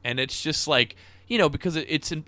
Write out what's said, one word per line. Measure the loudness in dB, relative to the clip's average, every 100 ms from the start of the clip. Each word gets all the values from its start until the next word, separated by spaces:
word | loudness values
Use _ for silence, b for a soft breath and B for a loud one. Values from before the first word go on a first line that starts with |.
And | -4 -4
it's | -4 -4
just | -4 -4 2
like, | 4 4 0 b b b
you | 2
know, | 2
because | 2 -4 -4
it, | -2
it's | -4 -4
in, | -8